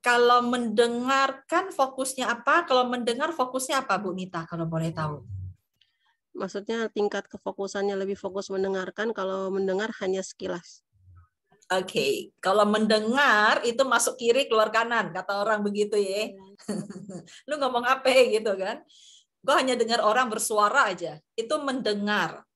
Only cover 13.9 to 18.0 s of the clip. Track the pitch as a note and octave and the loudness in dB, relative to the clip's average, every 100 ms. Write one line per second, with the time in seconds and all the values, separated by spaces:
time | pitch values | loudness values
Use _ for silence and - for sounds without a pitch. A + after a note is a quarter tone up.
13.9 | A#3+ A#3 - A#3 B3 C#4 A3 G#3+ A3 A#3 | 2 2 0 2 2 4 2 4 2 2
14.9 | A#3 F#3 F3 F#3 G3+ G#3 G#3+ G3+ G3+ G#3 | 0 -2 -6 -4 -2 0 0 0 -2 0
15.9 | G#3 G3 G3 G#3+ - F#3+ G3+ - G3+ - | 0 0 -2 -6 -8 -20 -18 -8 -8 -8
16.9 | F#3 G3+ F#3 - - - D4 C4+ B3 B3 | -14 -14 -16 -16 -20 -8 -4 -2 0 0
17.9 | C4 | 2